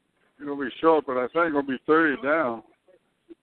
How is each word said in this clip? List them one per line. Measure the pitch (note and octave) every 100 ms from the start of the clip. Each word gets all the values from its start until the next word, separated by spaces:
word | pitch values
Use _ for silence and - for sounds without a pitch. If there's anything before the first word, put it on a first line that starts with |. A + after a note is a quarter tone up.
| _ _ _ _
He's | C#3+
gonna | C#3+
be | C3 -
short, | D#3+ D#3 C#3
but | B2+
I | B2
think | E3 E3+
gonna | C#3+
be | C#3 B2+ -
third | D#3 D#3+ B2+
down. | B2+ D#3+ C3+ A2+ - _ _ _ _ _ _ -